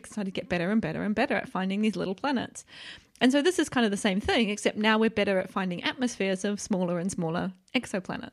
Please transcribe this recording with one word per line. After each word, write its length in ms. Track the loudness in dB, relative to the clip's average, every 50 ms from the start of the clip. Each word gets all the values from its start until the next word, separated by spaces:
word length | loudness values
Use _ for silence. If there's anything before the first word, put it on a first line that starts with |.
| -6
started 280 | -6 -8 -6 -6 -6 -6
to 60 | -6
get 80 | -6 -4
better 220 | -2 -2 0 0
and 100 | 0 0
better 220 | 0 0 -2 -2 -2
and 100 | -2 0
better 220 | 0 0 0 0
at 140 | -2 -2 -4
finding 320 | -4 -4 -2 -2 0 0
these 140 | 0 0 0 0
little 180 | -2 -4 -4
planets. 480 | -4 -2 -2 0 0 -2 -4 -10 -16 -18 -18 -18 -18 -16 -16 -18 -18 -20 _ _ 2
And 120 | 4 6
so 100 | 6 6
this 160 | 4 4 4 2
is 100 | 0 0
kind 160 | 2 2 2
of 60 | 2
the 60 | 2 2
same 240 | 0 0 0 0
thing, 280 | 0 2 2 2 2 2
except 280 | 0 0 0 -2 0 2
now 220 | 2 4 4 4
we're 100 | 4 4
better 300 | 4 2 2 2 2 0
at 100 | 0 -2
finding 340 | -2 -4 -2 -2 -2 -2 -4
atmospheres 600 | -4 -2 -2 -2 -2 0 0 0 0 0 0 -2
of 160 | -4 -4 -4
smaller 380 | -2 -2 0 0 0 0 0 -2
and 120 | -2 -4
smaller 400 | -4 -2 -2 -2 -2 -2 -2 -4 -6 -10 _ _ -4
exoplanets. 540 | -4 -4 -2 -6 -6 -6 -6 -8 -10 -10 -10